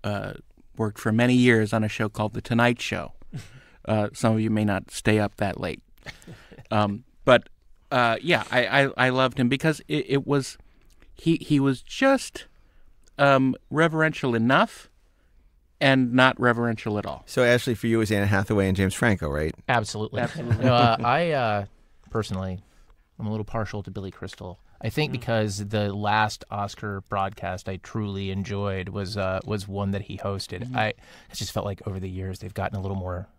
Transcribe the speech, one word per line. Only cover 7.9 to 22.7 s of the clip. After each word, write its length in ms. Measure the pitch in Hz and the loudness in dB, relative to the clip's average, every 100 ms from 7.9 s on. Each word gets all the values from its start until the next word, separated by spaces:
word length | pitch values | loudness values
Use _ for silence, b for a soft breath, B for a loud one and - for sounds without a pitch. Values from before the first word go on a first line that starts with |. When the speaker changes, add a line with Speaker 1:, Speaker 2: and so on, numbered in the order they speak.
Speaker 1:
uh, 240 | 131 120 113 | 2 2 0
yeah, 220 | 156 151 - | 0 0 2
I, 360 | 127 110 135 139 | 0 2 2 2
I, 40 | - | 2
I 120 | 127 | 2
loved 280 | 127 131 127 | 4 0 2
him 100 | 123 | 0
because 320 | 139 160 151 - | 2 0 -2 -4
it, 200 | 147 - | -4 0
it 180 | 139 - | -2 2
was, 320 | 143 131 - - _ _ _ - | -2 -2 -12 -20 _ _ _ -20
he, 220 | - - 165 | -4 0 0
he 240 | - 147 | 2 2
was 220 | 139 131 | 2 0
just, 640 | - - 269 269 - - - _ _ - - _ _ - | -6 0 2 2 -2 -14 -20 _ _ -20 -20 _ _ 2
um, 380 | 139 139 131 - _ | 4 6 4 0 _
reverential 640 | 139 165 160 156 131 135 | 2 2 4 0 0 0
enough 560 | 117 113 143 226 - - _ _ _ _ _ _ _ _ _ | 2 4 4 2 -2 -20 _ _ _ _ _ _ _ _ _
and 320 | 143 135 127 | 2 4 4
not 220 | 127 131 - | 6 4 4
reverential 580 | 123 117 120 110 117 104 | 2 2 0 -2 -4 -4
at 80 | - | -4
all. 160 | 65 - | -10 -6
Speaker 2:
So, 180 | - | 2
Ashley, 320 | 120 123 135 110 | 4 4 2 -2
for 100 | 117 | 2
you, 120 | 113 | 2
it 20 | |
was 100 | 110 | 2
Anne 160 | 104 101 | 2 2
Hathaway 400 | 101 98 104 95 | 2 2 2 2
and 100 | 95 | 2
James 160 | 95 | 0
Franco, 360 | - 120 98 78 | 2 0 0 -2
right? 260 | 73 78 - - | -4 -4 -6 -2
Speaker 3:
Absolutely. 520 | 123 107 107 107 - | -2 0 -8 -8 -4
Speaker 1:
Absolutely. 440 | 120 - 120 110 | -6 -6 -4 0
Speaker 3:
No, 100 | 127 | 4
uh, 220 | 123 120 113 | 6 4 4
I, 260 | 117 143 170 | 2 2 2
uh, 360 | 147 117 104 101 _ _ _ - | 0 0 0 -4 _ _ _ -6
personally, 480 | 113 107 92 95 92 _ | -6 -4 -6 -6 -8 _